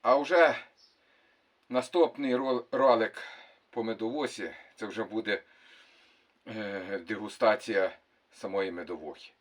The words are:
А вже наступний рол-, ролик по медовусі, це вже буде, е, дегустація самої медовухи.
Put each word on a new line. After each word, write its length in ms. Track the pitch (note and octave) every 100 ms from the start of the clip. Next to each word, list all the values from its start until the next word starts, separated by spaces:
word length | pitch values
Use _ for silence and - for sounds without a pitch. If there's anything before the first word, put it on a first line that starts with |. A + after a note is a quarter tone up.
А 140 | - C#3
вже 400 | C#3+ F3+ D#3+ - - _ _ _ _ _ _ _ _ _ _
наступний 680 | B2+ B2 F3 D#3 - C#3 B2+
рол-, 280 | C3+ B2 -
ролик 500 | C3 C3+ A#2 A2 - - - - _ _
по 120 | -
медовусі, 720 | A2 G#2+ A2+ C#3+ C#3 - E2+ - - _
це 100 | G#2+
вже 180 | G2+
буде, 380 | G#2+ - G#2+ G2+ - _ - - - _ _ _ _ _ -
е, 520 | A2 G#2 G2 F#2 G2
дегустація 1000 | F2 G2+ G#2 - A2+ G#2 - G2+ F#2 - _ _ _
самої 380 | - G2 G2 F#2+
медовухи. 600 | F2 E2+ E2+ D2+ C#2 - _